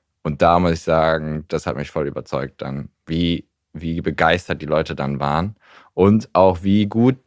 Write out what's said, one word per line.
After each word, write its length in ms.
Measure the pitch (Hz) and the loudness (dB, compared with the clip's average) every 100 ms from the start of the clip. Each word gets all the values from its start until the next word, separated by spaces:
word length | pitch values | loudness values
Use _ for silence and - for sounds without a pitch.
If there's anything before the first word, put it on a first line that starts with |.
| _ _ | _ _
Und 180 | 80 71 | -6 2
da 180 | 85 87 | 4 4
muss 120 | 90 | 2
ich 100 | 82 | 0
sagen, 640 | - 80 80 80 78 78 76 | 0 2 2 0 -2 -8 -6
das 180 | 78 - | -6 -4
hat 100 | 64 | -6
mich 140 | 73 | -6
voll 160 | 82 71 | -6 -6
überzeugt 540 | - - 69 67 - | -6 -6 -6 -6 -10
dann, 280 | 69 69 - _ - | -10 -10 -12 _ -6
wie, 420 | 80 85 85 - _ _ | -2 -2 -2 -8 _ _
wie 280 | 78 82 82 | -12 -8 -6
begeistert 600 | - 73 80 90 - 78 | -4 0 2 2 -2 -8
die 40 | 76 | -2
Leute 300 | 76 82 73 | -2 -2 -4
dann 240 | 69 69 | -6 -4
waren 360 | 71 76 98 - _ - _ | -2 -2 -4 -8 _ -20 _
und 360 | - 95 107 - | 2 4 4 2
auch 300 | 87 95 87 | 4 4 4
wie 240 | 98 104 101 | 2 2 2
gut 280 | 113 123 131 | 2 2 0